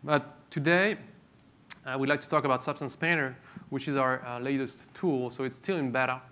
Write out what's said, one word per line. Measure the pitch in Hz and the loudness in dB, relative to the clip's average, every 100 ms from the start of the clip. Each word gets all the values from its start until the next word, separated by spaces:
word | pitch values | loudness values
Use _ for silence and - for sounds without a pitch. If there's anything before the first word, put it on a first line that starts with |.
| 143 | 2
But | 151 143 - - | 0 0 -18 -8
today, | - 147 175 202 208 - - _ _ _ _ _ - 131 | -2 4 4 4 0 -10 -20 _ _ _ _ _ -12 -6
uh, | 131 | -2
we'd | 135 | 2
like | 143 | 2
to | - | 2
talk | 156 139 | 2 4
about | 127 | 2
Substance | - 143 139 - | 0 -4 -6 -2
Painter, | 165 170 135 127 - - - | 2 2 0 -6 -18 -20 -8
which | 135 143 | -6 -2
is | 139 | 2
our, | 131 127 127 | 2 0 -4
uh, | 120 | -6
latest | 123 139 131 - - - | -2 -2 -2 -8 -20 -4
tool. | 180 135 123 | -2 0 -2
So | - | -4
it's | 131 127 | -6 -6
still | - 185 | -4 -2
in | 135 | 0
beta. | 123 127 127 - | 2 0 -2 -8